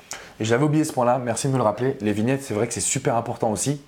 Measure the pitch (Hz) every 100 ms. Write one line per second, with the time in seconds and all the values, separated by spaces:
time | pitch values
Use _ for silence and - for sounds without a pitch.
0 | - - - - 110 117 151 151 151 -
1 | 120 127 120 110 143 131 110 104 127 131
2 | 107 101 113 135 135 104 120 - - 131
3 | 147 117 117 113 117 104 131 147